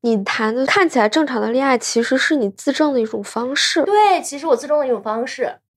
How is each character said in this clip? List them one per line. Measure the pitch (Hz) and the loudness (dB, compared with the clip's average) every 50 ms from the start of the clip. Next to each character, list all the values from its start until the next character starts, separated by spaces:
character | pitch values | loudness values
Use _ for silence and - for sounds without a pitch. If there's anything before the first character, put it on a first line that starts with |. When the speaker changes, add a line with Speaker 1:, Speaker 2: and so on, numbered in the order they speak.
Speaker 1:
你 | - 233 226 208 196 | 2 2 0 2 0
谈 | - - - 226 214 220 | -2 -2 -2 -2 -2 0
的 | 247 269 | 0 0
看 | 269 - 415 381 330 | 2 2 2 2 2
起 | - 262 | 4 2
来 | 208 | 2
正 | 214 - 311 311 | 4 4 2 0
常 | 269 254 220 | 0 -2 -2
的 | 208 220 | -2 0
恋 | 233 254 269 | 0 0 2
爱， | 277 262 | 2 0
其 | 233 - - - 233 | 0 0 -2 -2 -2
实 | 233 - 262 | 0 0 0
是 | 262 - - 320 | 0 2 0 0
你 | 285 226 202 | 0 0 -2
自 | 196 - - 285 | -4 -4 -4 -4
证 | 269 - 311 294 277 | 0 2 0 2 2
的 | 254 | 0
一 | 220 | -2
种 | 220 233 220 | -2 -4 -8
方 | 202 - - 220 240 254 277 | -10 -6 -6 -6 -6 -4 -2
式。 | 285 - - - 339 | -2 -2 0 0 0
Speaker 2:
对， | 277 381 403 415 427 403 370 330 | 0 2 4 4 6 4 4 2
其 | 240 - 277 285 | 0 -6 -10 -6
实 | 294 | 0
我 | 330 277 | 0 0
自 | 226 277 | 0 0
证 | 277 302 302 | 0 0 0
的 | 285 | 2
一 | 262 | 0
种 | 240 208 | -2 -4
方 | 196 220 214 226 240 | -4 -6 -6 -4 -6
式， | 262 - - 240 151 - - _ _ _ | -8 -6 -6 -6 -6 -6 -10 _ _ _